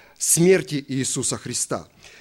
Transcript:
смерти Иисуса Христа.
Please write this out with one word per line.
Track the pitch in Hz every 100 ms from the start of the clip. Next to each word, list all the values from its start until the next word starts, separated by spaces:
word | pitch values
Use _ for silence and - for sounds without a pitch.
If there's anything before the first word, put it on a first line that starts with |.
| - -
смерти | - 160 175 185 - 147 135
Иисуса | 131 123 139 117 117
Христа. | 127 117 - 110 80 _ - -